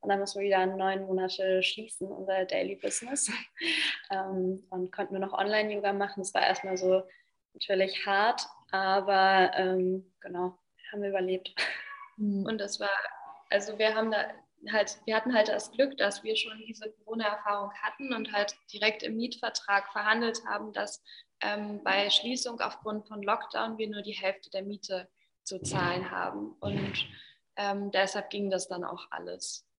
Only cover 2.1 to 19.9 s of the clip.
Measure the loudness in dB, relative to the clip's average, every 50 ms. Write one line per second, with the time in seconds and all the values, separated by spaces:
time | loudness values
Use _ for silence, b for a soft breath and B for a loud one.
2.1 | -8 -8 -4 0 0 0 0 0 0 -2 -2 -2 -4 -4 -4 -4 -4 -4 -4 -4
3.1 | -2 -2 -2 -2 -2 -6 -8 -12 _ B -2 -2 0 0 0 B B B B B
4.1 | -4 -4 -2 -2 -2 0 0 0 -2 -4 -8 _ -4 -4 -4 -4 -4 -6 -6 -4
5.1 | -2 -4 -4 -2 0 0 2 2 2 2 2 0 -2 -2 0 0 0 0 -2 -2
6.1 | -4 -6 -8 0 2 4 4 4 4 2 0 -4 -2 2 4 4 4 4 2 B
7.1 | B B B B B B _ _ _ -12 -2 0 2 2 2 2 0 -4 0 2
8.1 | 4 4 4 4 2 0 -4 -10 -12 -20 _ _ -2 0 2 4 4 4 4 4
9.1 | 6 8 8 8 10 10 8 8 6 2 2 4 4 4 2 2 0 -2 -4 _
10.1 | _ _ -14 -10 -4 -4 -4 -4 -4 _ _ _ _ _ -18 -10 -8 -4 -4 0
11.1 | 0 0 0 0 0 -2 -4 -8 -4 B B B B B B B B B B B
12.1 | B -2 0 0 0 0 0 0 -2 -2 -2 -4 -4 -2 0 0 0 0 -2 -4
13.1 | -8 -10 -16 -16 -18 -20 -4 _ 2 2 2 0 0 2 4 4 4 4 2 2
14.1 | 2 0 0 -2 -6 -14 _ _ _ _ -8 0 2 2 2 2 0 -8 -4 0
15.1 | 0 2 2 4 4 4 4 4 4 -2 -2 -6 2 2 2 2 4 2 0 0
16.1 | 0 -2 -4 -2 0 0 -2 -4 -6 -14 -14 -14 -10 -8 -8 -10 -10 _ _ -6
17.1 | -4 0 0 0 0 0 0 -2 0 0 -2 -6 -8 -4 -6 -6 -4 -4 -6 -4
18.1 | -4 -4 -4 -2 0 0 0 0 -2 -12 _ -16 -6 2 2 2 2 2 -6 -6
19.1 | -4 -2 -4 -4 -4 -4 -6 -4 -4 -4 0 2 2 2 2 0